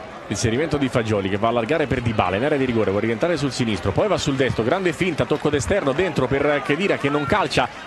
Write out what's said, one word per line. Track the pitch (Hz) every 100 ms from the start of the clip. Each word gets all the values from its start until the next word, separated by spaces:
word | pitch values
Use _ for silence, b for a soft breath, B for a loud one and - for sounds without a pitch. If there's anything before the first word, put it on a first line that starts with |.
| - - -
l'inserimento | 104 113 120 165 143
di | 131
Fagioli | 127 110 104 95
che | 101
va | 110
a |
allargare | 120 113 165 139
per | 127
Dybala | 117 110 90 98
in |
area | 143 147
di |
rigore, | 131 113 98
vuole | 98 110
rientrare | 110 170 160
sul | 139
sinistro, | - 113 98 101
poi | 90 202
va | 156
sul | - 131
destro, | 127 113
grande | 113 180 180
finta, | 143 180 143
tocco | 123 147 151
d'esterno, | 143 - 202 143
dentro | 139 185 147 123
per | 139 143 147
Khedira | 143 147 190 135
che | 139
non | 147
calcia, | 143 208 160 143 127 B